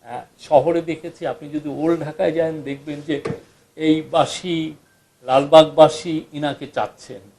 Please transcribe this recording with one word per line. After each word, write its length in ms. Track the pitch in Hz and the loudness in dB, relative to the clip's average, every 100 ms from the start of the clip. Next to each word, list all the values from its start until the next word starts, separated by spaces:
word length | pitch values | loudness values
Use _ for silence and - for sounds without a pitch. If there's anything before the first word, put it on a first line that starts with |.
আহ, 200 | 120 120 117 _ | -14 -14 -16 _
শহরে 420 | - 151 143 170 | 2 2 4 -2
দেখেছি, 440 | 165 156 170 - 156 | -4 -10 -10 -10 -10
আপনি 220 | 127 151 | -10 -10
যদি 200 | 151 147 | -10 -8
ওল্ড 320 | 135 160 170 | -4 -2 -2
ঢাকায় 320 | 151 151 185 | -4 -4 -2
যান 300 | 160 160 160 | 0 -4 -4
দেখবেন 380 | 135 139 151 147 147 | -10 -12 -10 -12 -6
যে 140 | 147 - - - _ _ - | -6 -6 -10 -14 _ _ -6
এই 260 | 156 156 | 0 0
বাসী, 720 | 156 165 143 - 185 165 160 151 _ _ _ _ | 0 0 0 -2 -6 -6 -6 -10 _ _ _ _
লালবাগবাসী 1000 | 127 131 143 160 156 151 156 - 180 156 - | 0 0 8 8 8 8 6 6 -8 -8 -8
ইনাকে 340 | 147 147 139 131 | -8 -6 -6 -8
চাচ্ছেন। 540 | 127 107 - - 110 101 | -6 -6 -10 -20 -20 -20